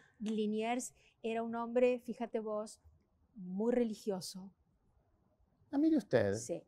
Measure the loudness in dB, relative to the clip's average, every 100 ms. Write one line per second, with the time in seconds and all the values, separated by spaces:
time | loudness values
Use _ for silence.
0 | -20 _ -4 -2 0 0 0 -2 -4 -14
1 | _ _ -4 -4 -4 -4 0 4 4 4
2 | -4 -8 -4 -4 -4 -6 -6 -12 -20 _
3 | _ _ _ -16 -8 -2 2 2 2 -2
4 | -4 -4 -6 -12 -16 _ _ _ _ _
5 | _ _ _ _ _ _ _ 2 4 4
6 | 4 4 4 0 -4 -8